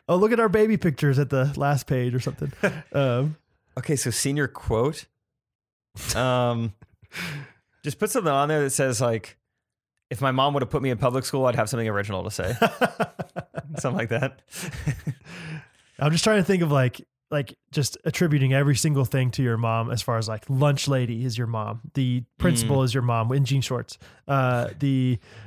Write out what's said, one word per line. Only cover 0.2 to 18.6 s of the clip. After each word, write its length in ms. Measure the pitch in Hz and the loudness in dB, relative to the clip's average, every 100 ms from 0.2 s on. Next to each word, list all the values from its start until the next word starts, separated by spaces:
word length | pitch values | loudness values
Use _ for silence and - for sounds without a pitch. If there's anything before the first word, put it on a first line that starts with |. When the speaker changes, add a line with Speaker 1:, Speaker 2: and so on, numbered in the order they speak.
| 220 | 4
Speaker 1:
at 80 | 233 | 4
our 100 | 220 | 4
baby 260 | 214 220 208 | 4 4 4
pictures 420 | 175 131 147 135 | 0 2 2 2
at 100 | 139 | 2
the 220 | 135 135 139 | 2 0 0
last 300 | 143 139 - | 0 0 0
page 260 | 127 123 | 0 0
or 60 | 123 | -2
something. 320 | 139 - 143 - | -4 -6 -8 -2
Speaker 2:
<laughs> 300 | 196 156 - | -2 -4 -4
Speaker 1:
Um, 440 | 139 135 120 151 156 _ _ _ 127 | 0 2 2 -2 -4 _ _ _ -8
Speaker 2:
Okay, 180 | 139 139 | -4 -2
so 140 | 127 | -2
senior 360 | - 139 147 135 | -2 -2 0 -2
quote. 580 | - - 110 139 156 - _ _ _ _ _ _ _ _ - - | -4 -2 0 0 -2 -12 _ _ _ _ _ _ _ _ -12 -6
Um, 580 | 110 127 123 120 117 113 - - _ - - 170 | -2 2 2 2 0 -4 -8 -20 _ -18 -12 -10
Speaker 1:
<laughs> 560 | 147 139 _ _ _ | -10 -14 _ _ _
Speaker 2:
just 160 | 147 - | -10 -4
put 120 | 208 | -2
something 220 | 262 160 | 0 2
on 160 | 139 147 | 2 2
there 120 | 151 | 2
that 80 | 139 | 0
says, 300 | 139 135 117 | 2 0 2
like, 360 | 120 113 - - _ _ _ _ _ _ - | 0 0 -6 -20 _ _ _ _ _ _ -12
"If 100 | 110 | -4
my 100 | 135 | 0
mom 240 | 131 139 | 2 2
would 80 | 143 | 2
have 80 | 123 | 0
put 120 | 147 | -2
me 80 | 131 | -2
in 80 | 117 | 0
public 260 | 127 127 | 0 0
school, 220 | - 139 127 | -2 0 2
I'd 100 | 120 | 2
have 120 | 107 | 0
something 200 | 120 110 | -2 -2
original 340 | 101 104 95 | -2 -2 -6
to 60 | 90 | -6
say." 240 | - 90 120 | -4 -4 0
Speaker 1:
<laughs> 1160 | 226 - 233 - 196 - - 165 - 254 147 - | 0 0 -2 -2 -6 -8 -12 -14 -12 -12 -12 -6
Speaker 2:
Something 180 | 135 107 | -4 -2
like 100 | 117 | -2
that. 300 | 117 135 - _ - 180 - 147 - - - | -2 -2 -6 _ -14 -12 -8 -6 -6 -8 -12
<laughs> 760 | - 175 160 156 - _ _ - | -14 -16 -14 -14 -16 _ _ -2
Speaker 1:
I'm 140 | 143 | 0
just 120 | 165 | 2
trying 140 | 220 208 | 4 4
to 60 | |
think 180 | 185 185 | 4 2
of, 80 | 160 | 4
like, 280 | 143 127 - - _ _ | 4 2 0 -12 _ _
like, 260 | 147 - - _ | -4 -4 -10 _
just 240 | 156 123 - | -2 -2 -4
attributing 480 | 160 - 175 147 131 | -4 0 2 4 4
every 220 | 135 | 4